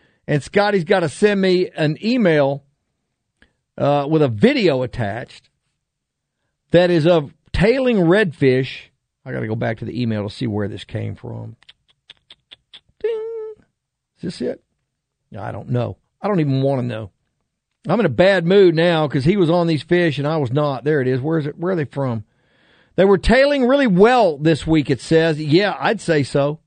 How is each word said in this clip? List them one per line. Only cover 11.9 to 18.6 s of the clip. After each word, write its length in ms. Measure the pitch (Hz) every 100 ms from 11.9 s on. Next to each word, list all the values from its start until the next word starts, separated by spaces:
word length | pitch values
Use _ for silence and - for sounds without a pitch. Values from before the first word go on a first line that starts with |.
| _ _ _ _ - _ - _ - _ _
Ding. 540 | 440 440 440 453 440 427 _ _ _ _ _ _
Is 40 |
this 180 | 175 -
it? 220 | 247 - _ _ _ _ _ _ _ 104
I 140 | 110
don't 200 | 101 -
know. 260 | 123 110 - _ _
I 60 | 196
don't 100 | 196
even 240 | 147 135
wanna 200 | 135 135
know. 280 | 120 113 107 _ _ _ _ _ _ _ 135
I'm 140 | 202
in 60 | 180
a 20 |
bad 380 | 113 185 190 165
mood 280 | 202